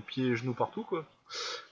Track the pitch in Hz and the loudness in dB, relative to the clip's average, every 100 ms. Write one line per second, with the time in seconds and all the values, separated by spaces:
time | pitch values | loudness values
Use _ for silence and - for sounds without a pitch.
0 | - 131 127 120 127 117 117 - 226 165 | 2 2 4 4 2 2 0 0 -2 -4
1 | 151 _ - - - - - | -4 _ -10 -6 -4 -6 -10